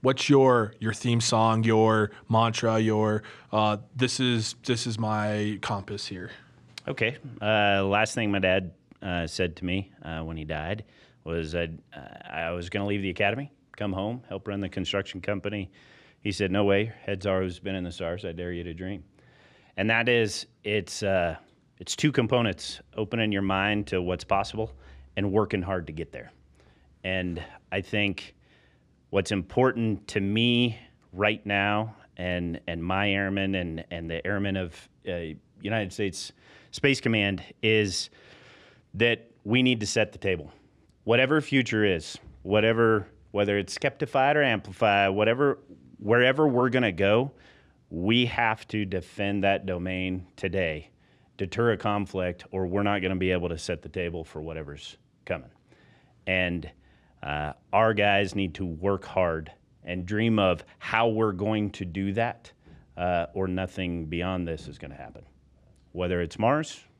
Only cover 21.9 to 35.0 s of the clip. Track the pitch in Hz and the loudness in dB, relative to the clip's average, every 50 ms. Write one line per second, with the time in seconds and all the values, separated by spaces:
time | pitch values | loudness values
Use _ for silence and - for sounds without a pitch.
21.9 | - - - 151 135 - 123 110 127 123 117 110 90 - - - - - - _ | -6 0 0 2 2 2 0 2 2 2 2 0 -2 -4 -8 -14 -14 -14 -18 _
22.9 | - - 110 98 - 117 113 107 104 98 98 95 95 95 98 104 104 104 104 - | -6 -6 -6 -4 0 0 0 0 0 0 0 0 2 2 2 2 0 0 -2 -2
23.9 | - 92 90 90 90 87 - - 98 98 101 - - 107 110 113 - - - - | -2 -2 -2 -2 -4 -4 -2 -2 0 0 0 -4 -4 -6 -6 -6 -8 -16 -20 -20
24.9 | - - - - _ - 101 101 92 110 107 98 - 101 90 92 98 90 85 78 | -20 -20 -20 -10 _ -4 -2 2 2 2 2 2 0 -4 -2 -2 -4 -4 -4 -6
25.9 | 78 78 82 - - 65 60 - - _ _ _ _ _ _ _ _ _ _ _ | -8 -10 -10 -10 -12 -16 -16 -16 -20 _ _ _ _ _ _ _ _ _ _ _
26.9 | _ _ _ 95 92 95 92 90 85 85 85 - - - _ _ - 101 95 - | _ _ _ -4 -2 -2 -2 -4 -6 -8 -10 -12 -16 -20 _ _ -6 -6 -6 -2
27.9 | - 107 104 101 92 - - - - _ _ _ _ _ _ _ _ _ _ _ | 0 0 0 0 -2 -4 -10 -18 -20 _ _ _ _ _ _ _ _ _ _ _
28.9 | _ _ _ _ - 98 95 - 107 98 87 - - - 127 131 - 117 117 110 | _ _ _ _ 0 0 2 2 0 -2 -2 -2 2 4 4 4 4 2 0 -2
29.9 | 104 - - - - 110 98 98 104 110 117 120 120 120 123 120 113 - - - | -2 -2 -6 -4 -4 -2 0 0 2 2 4 4 4 4 2 0 0 -6 -14 -20
30.9 | _ _ _ _ - 90 101 104 110 107 - 101 101 101 98 104 104 104 110 113 | _ _ _ _ -4 2 2 2 2 0 -2 -2 0 2 2 2 2 0 -2 -4
31.9 | 110 - - _ _ - 90 90 90 87 87 85 82 - - - 85 85 82 87 | -8 -16 -20 _ _ -8 -4 -4 -2 -2 -2 -4 -6 -6 -8 -8 -8 -6 -4 -2
32.9 | 92 95 101 104 98 98 98 95 98 101 98 95 98 95 90 85 80 80 82 - | 0 0 2 2 0 0 0 -2 -2 -2 -2 -2 -2 -2 -4 -4 -6 -8 -10 -10
33.9 | 87 85 85 82 82 80 - 90 101 98 98 98 98 95 92 87 82 - - _ | -10 -10 -8 -6 -8 -6 -4 -4 -4 -2 -2 -2 -2 -2 -4 -6 -10 -14 -20 _
34.9 | _ _ | _ _